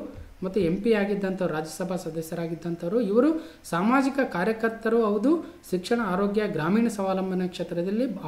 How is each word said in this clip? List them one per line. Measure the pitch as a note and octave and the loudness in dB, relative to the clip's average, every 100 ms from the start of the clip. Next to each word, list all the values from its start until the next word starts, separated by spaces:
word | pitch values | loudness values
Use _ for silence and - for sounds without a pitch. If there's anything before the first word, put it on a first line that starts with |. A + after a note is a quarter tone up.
| - - - - | 0 -14 -16 -8
ಮತ್ತು | F#3 G3+ E3 | -2 0 2
ಎಂ | G3 | 2
ಪಿ | A#3 G#3 | 2 2
ಆಗಿದ್ದಂಥವ್ರು, | G3+ G3 F#3+ F#3 F3+ D#3 | 2 0 -2 -2 -2 -2
ರಾಜ್ಯಸಭಾ | D#3+ - F3+ F3 E3 | -6 -6 -6 -6 -6
ಸದಸ್ಯರಾಗಿದ್ದಂಥವ್ರು, | D#3+ D#3+ E3+ E3 E3 E3+ E3+ E3+ A3+ G3+ | -8 -6 -6 -6 -6 -6 -6 -2 0 2
ಇವರು | A3 D4 D#4+ - - - | 4 4 2 -4 -16 -4
ಸಾಮಾಜಿಕ | E3+ G#3+ C4+ C4+ C#4 C4 | 0 4 4 4 2 0
ಕಾರ್ಯಕರ್ತರು | F3 G3+ A3 A3+ A3+ A3 A#3 G#3+ | 0 0 0 -2 -2 0 2 4
ಹೌದು, | G#3 B3 E4 - - - | 2 4 2 0 -14 -4
ಶಿಕ್ಷಣ, | F3+ - A#3+ G#3 | -4 0 0 2
ಆರೋಗ್ಯ, | F3+ G3+ G#3 G#3 D3+ | 2 2 2 0 0
ಗ್ರಾಮೀಣ | D#3 A3 A#3 G3+ | 2 4 2 0
ಸ್ವಾವಲಂಬನೆ | F#3+ F#3+ F#3+ F#3 F3+ | 0 0 0 0 -2
ಕ್ಷೇತ್ರದಲ್ಲಿ | - E3+ E3+ F3+ A3 C4 F#3 | -4 -4 -2 0 0 0 -2